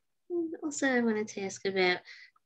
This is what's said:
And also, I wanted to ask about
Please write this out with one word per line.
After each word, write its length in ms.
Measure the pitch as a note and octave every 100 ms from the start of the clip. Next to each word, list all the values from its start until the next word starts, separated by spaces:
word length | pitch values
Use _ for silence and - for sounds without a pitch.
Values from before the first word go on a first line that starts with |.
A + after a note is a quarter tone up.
| _ _ _
And 240 | F4 E4 E4
also, 260 | D4+ C#4+ C#4
I 120 | B3
wanted 280 | A#3 G#3+ A3
to 140 | -
ask 220 | G3 - G3
about 320 | F#3+ F3+ F3+ - - - _